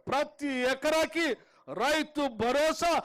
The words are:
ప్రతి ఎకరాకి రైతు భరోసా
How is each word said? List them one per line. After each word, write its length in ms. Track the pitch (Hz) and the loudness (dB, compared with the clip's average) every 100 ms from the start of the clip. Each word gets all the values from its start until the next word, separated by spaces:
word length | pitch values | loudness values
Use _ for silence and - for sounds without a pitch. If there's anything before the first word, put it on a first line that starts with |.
| - | -2
ప్రతి 420 | 269 294 - 285 254 254 | -2 -2 -4 -4 0 0
ఎకరాకి 540 | 262 302 320 320 330 320 214 - _ - 160 | 0 0 2 0 0 -2 -2 -8 _ -10 -4
రైతు 400 | 262 311 - 294 277 214 | 0 0 -2 -2 -4 -2
భరోసా 500 | 233 277 311 - 339 294 | 0 2 2 2 0 0